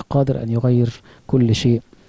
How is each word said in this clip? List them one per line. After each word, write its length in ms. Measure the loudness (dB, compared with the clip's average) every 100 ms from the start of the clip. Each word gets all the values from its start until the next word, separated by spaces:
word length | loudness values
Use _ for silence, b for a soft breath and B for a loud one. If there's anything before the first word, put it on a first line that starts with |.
| 0
قادر 340 | -2 -2 -4
أن 60 | -4
يغير 520 | -2 0 2 0 -6 B B -4
كل 280 | 0 2 2
شيء 260 | 0 0 -4 B